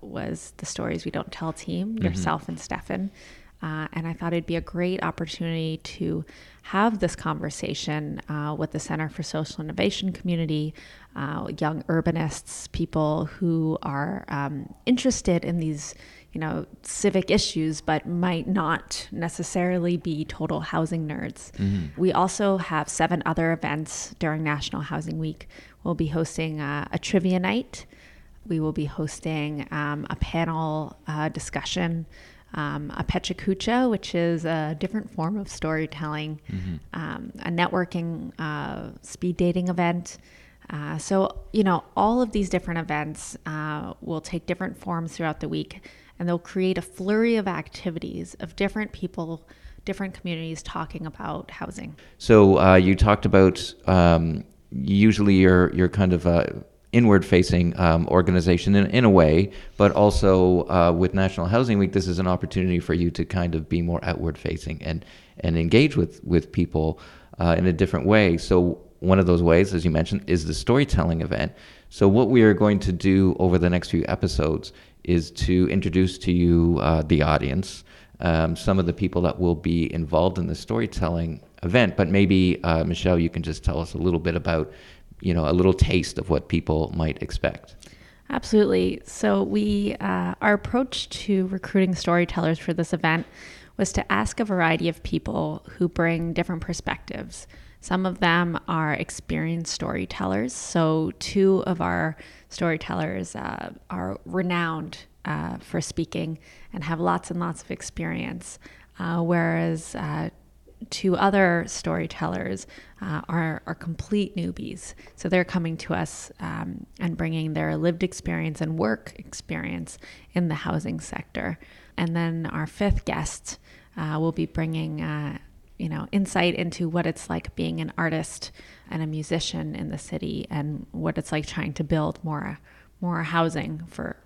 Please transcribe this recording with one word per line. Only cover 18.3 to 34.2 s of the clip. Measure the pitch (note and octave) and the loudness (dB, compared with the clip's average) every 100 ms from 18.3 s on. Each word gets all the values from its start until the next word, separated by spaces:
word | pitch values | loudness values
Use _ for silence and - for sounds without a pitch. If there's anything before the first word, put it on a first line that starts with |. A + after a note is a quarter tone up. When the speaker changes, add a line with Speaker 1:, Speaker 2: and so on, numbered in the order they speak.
| E3 - | -2 -2
Speaker 1:
not | F#3+ D#3 E3 - - - | -2 -2 -4 -6 -12 -10
necessarily | - E3 - D#3+ F3+ F3+ F3+ F3 F3 | -8 -6 -6 -4 -2 0 0 0 -2
be | E3+ D3+ D3+ | -4 -6 -6
total | - D#3 D#3 | -6 -6 -4
housing | D#3 D#3+ D#3+ E3 D3+ | -4 -4 -2 -4 -6
nerds. | - - - - | -6 -10 -12 -14
Speaker 2:
Mm-hmm. | - G2 G2+ D2 D2 | -4 -2 -2 -4 -2
Speaker 1:
We | F#3 | 0
also | - F#3 - G3+ F#3+ | 2 0 0 0 0
have | - D#3 D3+ | -2 -4 -4
seven | - E3 F3 D#3 | -2 0 0 -2
other | D#3+ E3 | 0 0
events | E3 - D3 D#3 - - - | -2 -4 -4 -6 -10 -14 -6
during | E3 D#3 | -4 -2
National | D#3 C#3+ - - | -2 -4 -4 -8
Housing | C#3+ D#3 D#3+ D#3+ | -6 -6 -6 -6
Week. | D#3 D#3 - - - _ | -6 -8 -16 -20 -20 _
We'll | G3 E3 | -4 -2
be | D#3 | -2
hosting, | D#3+ D#3 - D#3+ D3+ | -2 -2 -4 -6 -6
uh, | C#3+ D3 - | -6 -6 -6
a | E3+ | -6
trivia | - F#3+ F#3 F#3 | 0 0 2 0
night. | F#3 A#3 - - - - - - - - - | 0 -2 -6 -12 -18 -20 -20 -20 -20 -16 -6
We | E3 | -2
will | D#3 | -2
be | D#3 D3 | -2 -4
hosting, | - D3+ - D#3+ D#3 D3 D3 - | -4 -6 -6 -6 -4 -4 -6 -8
um, | D3+ D3 D3 D3 | -6 -4 -6 -8
a | C#3+ | -6
panel, | - E3 E3 D#3+ D#3+ D#3 D3 - - | -4 -2 -2 -2 -2 -4 -6 -10 -8
uh, | D3+ D#3 | -4 -4
discussion, | D#3 - C#3 - F3+ E3+ E3 D#3+ - - - _ | -6 -8 -8 -6 -2 -2 -4 -8 -16 -20 -20 _
um, | - D3 D3 D3 - | -8 -6 -6 -8 -6
a | |
Pecha | - F3+ - F3 | -4 -4 -4 -4
Kucha, | - F#3+ - A#3+ B3+ | -4 -2 0 2 2
which | G3+ - | 0 -2
is | F3 | -2